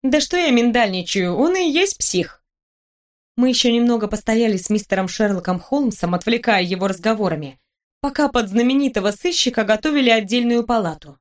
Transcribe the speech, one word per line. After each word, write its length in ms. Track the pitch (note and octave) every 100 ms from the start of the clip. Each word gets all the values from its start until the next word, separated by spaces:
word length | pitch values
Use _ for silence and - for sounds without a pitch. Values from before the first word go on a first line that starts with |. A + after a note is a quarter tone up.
Да 180 | C4+ D4+
что 160 | D4 F4+
я 140 | E4+
миндальничаю, 840 | A#3+ A#3+ A#3+ A3 F#3 F3 G3+ F3+ F3
он 200 | D4+ F#4
и 120 | F4
есть 300 | C#4+ G4 -
псих. 440 | - F#3 E3 - _ _ _ _ _ _ _ _ _ -
Мы 140 | B3+
еще 200 | B3 B3
немного 380 | A#3 A#3+ A#3 G#3
постояли 480 | G#3 - A3 A3+ F#3+
с 140 | -
мистером 380 | G#3+ G#3 F#3+ F#3
Шерлоком 520 | - G#3+ F#3+ F3+ F3+
Холмсом, 540 | - C#4 C4 G3+ E3+
отвлекая 480 | F3 - A#3 A#3 G3+
его 240 | F3+ F3+ F#3+
разговорами, 720 | F#3+ A3 A3 G3 D#3+ C#3+ C3 _ _ _ _
пока 280 | C#4+ C#4 C#4+
под 200 | B3+ G#3+
знаменитого 640 | G3+ A#3+ C4+ C#4 A#3+ G3
сыщика 540 | G3+ F4+ E4+ B3+ B3
готовили 440 | G#3 G#3+ D#4 D4 B3
отдельную 560 | A3+ G3+ A#3+ A#3+ A#3
палату. 540 | A#3 A#3 F3+ D#3 D3 -